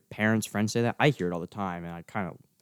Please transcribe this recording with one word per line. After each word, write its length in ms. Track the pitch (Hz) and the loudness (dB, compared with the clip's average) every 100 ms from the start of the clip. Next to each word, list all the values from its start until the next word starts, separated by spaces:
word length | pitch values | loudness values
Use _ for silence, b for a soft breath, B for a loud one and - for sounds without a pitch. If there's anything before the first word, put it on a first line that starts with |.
| - | -4
parents' 360 | - 107 110 104 | 0 2 4 2
friends 260 | 104 107 | 0 0
say 120 | 117 | 2
that? 120 | 120 - | 0 4
I 100 | 143 | 2
hear 180 | 131 87 | 4 -2
it 60 | |
all 60 | 87 | -2
the 60 | 87 | -6
time, 360 | 110 95 87 | -6 -6 -6
and 80 | 85 | -8
I 120 | 85 | -12
kinda, 300 | 85 113 92 - _ _ | -8 -6 -6 -8 _ _